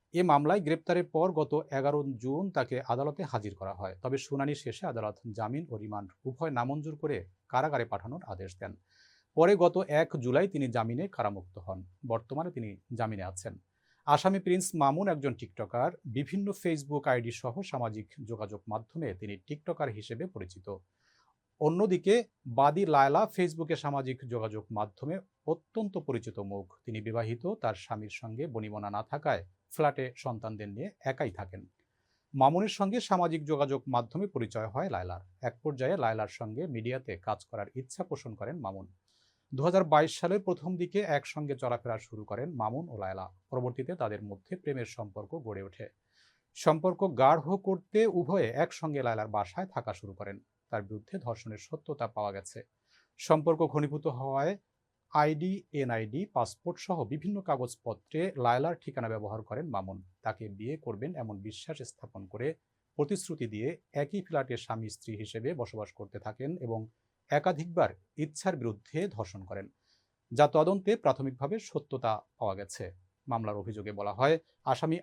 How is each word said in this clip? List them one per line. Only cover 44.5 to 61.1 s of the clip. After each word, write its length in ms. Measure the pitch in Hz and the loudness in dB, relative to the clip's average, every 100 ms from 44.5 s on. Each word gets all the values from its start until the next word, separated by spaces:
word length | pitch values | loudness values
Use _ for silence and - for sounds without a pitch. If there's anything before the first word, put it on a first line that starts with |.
| 180 | -8
প্রেমের 300 | - 135 113 | -4 -4 -6
সম্পর্ক 500 | - 107 104 101 165 | -8 -10 -10 -10 -10
গড়ে 260 | 110 98 | -8 -8
ওঠে। 260 | 98 - 110 - _ _ _ _ _ - | -10 -12 -16 -16 _ _ _ _ _ 0
সম্পর্ক 640 | - 156 185 175 196 123 | 4 4 4 2 2 8
গাঢ় 400 | 135 160 151 190 | 8 8 4 -2
করতে 500 | 190 185 - 214 226 | 0 -2 0 4 4
উভয়ে 400 | 175 147 190 113 | 4 2 4 4
একসঙ্গে 560 | 123 160 - 160 143 | 2 0 0 -2 0
লায়লার 240 | 120 110 107 | 2 0 0
বাসায় 400 | 104 101 - 190 | -2 -2 -4 -6
থাকা 260 | - 113 | -6 -6
শুরু 200 | 98 98 | -8 -10
করেন। 260 | 95 101 98 - _ _ | -10 -10 -12 -16 _ _
তার 120 | 110 | -6
বিরুদ্ধে 360 | 101 107 - 196 | -6 -10 -10 -8
ধর্ষণের 400 | 120 113 113 107 | -6 -8 -8 -14
সত্যতা 500 | - 156 - 147 113 | -12 -12 -10 -6 -4
পাওয়া 240 | 110 104 | -2 -4
গেছে। 320 | 98 98 - - _ _ _ _ - | -4 -10 -14 -18 _ _ _ _ -8
সম্পর্ক 500 | - 156 151 160 160 | 2 4 6 4 2
ঘনীভূত 400 | 147 147 147 - | 2 0 -2 -4
হওয়ায় 500 | 123 135 135 156 202 _ _ _ _ _ | -4 -2 0 0 -2 _ _ _ _ _
আইডি, 500 | 156 151 151 180 196 - | 4 4 4 0 -4 -4
এনআইডি, 540 | 147 127 113 110 131 208 | -2 0 0 -2 -4 -2
পাসপোর্ট 540 | - 117 - 170 175 | 0 0 -2 -6 -6
সহ 260 | - 170 107 | -2 -2 -2
বিভিন্ন 360 | 151 170 202 | -4 -4 -4
কাগজপত্রে 920 | 190 139 123 - 120 104 _ 156 190 143 | 0 0 -2 -6 -8 -8 _ -2 -2 2
লায়লার 380 | 120 123 156 165 | 4 4 2 -2
ঠিকানা 340 | - 131 113 | -6 -6 -4
ব্যবহার 340 | 110 104 110 | -4 -4 -8
করেন 260 | 110 127 160 | -6 -8 -4
মামুন। 340 | 101 95 95 92 _ | -6 -6 -10 -14 _
তাকে 280 | - - 110 | -6 -6 -8
বিয়ে 280 | 98 110 151 | -8 -8 -6
করবেন 380 | 120 101 143 | -6 -6 -6